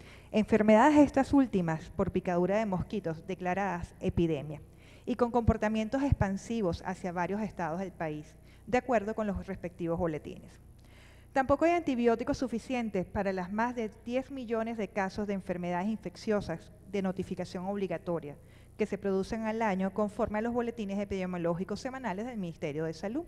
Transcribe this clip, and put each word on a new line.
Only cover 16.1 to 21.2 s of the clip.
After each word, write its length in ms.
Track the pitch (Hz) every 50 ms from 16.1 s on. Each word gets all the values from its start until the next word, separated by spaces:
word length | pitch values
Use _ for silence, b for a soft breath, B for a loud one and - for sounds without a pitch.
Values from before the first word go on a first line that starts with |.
| - - - 220 208 202 - - 160 165 - - - - - -
de 100 | 190 202
notificación 640 | 190 190 180 - 175 - 190 - 180 - - 190 175 190
obligatoria 680 | 202 202 196 175 170 160 - 180 170 160 151 143 143 - B B B B B B B
que 100 | - 214
se 140 | - 208 190
producen 460 | 196 202 190 190 190 - 233 220 220
al 180 | 220 220 220 233
año 280 | 214 185 190 190 190
conforme 460 | 190 - 214 202 202 - 220 202 208 214
a 40 |
los 120 | 220 233 233
boletines 460 | 247 240 233 233 233 214 196 196 202
epidemiológicos 800 | 202 196 196 190